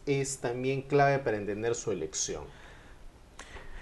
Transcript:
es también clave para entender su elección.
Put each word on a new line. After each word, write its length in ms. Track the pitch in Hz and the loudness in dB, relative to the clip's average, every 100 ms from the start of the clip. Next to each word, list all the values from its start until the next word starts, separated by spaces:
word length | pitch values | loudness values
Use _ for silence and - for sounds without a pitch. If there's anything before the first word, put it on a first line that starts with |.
| - | 0
es 340 | 139 139 - | 0 0 -2
también 420 | 123 123 127 135 | -4 0 0 0
clave 380 | 131 143 139 139 | 4 6 8 6
para 180 | 139 107 | 2 0
entender 380 | 101 104 113 117 | 0 -2 0 0
su 180 | - | -2
elección. 480 | 95 78 - - 82 73 - - - - - - - - - - - - - | -2 -2 -4 -4 -4 -10 -16 -18 -18 -18 -18 -18 -18 -20 -18 -16 -14 -12 -12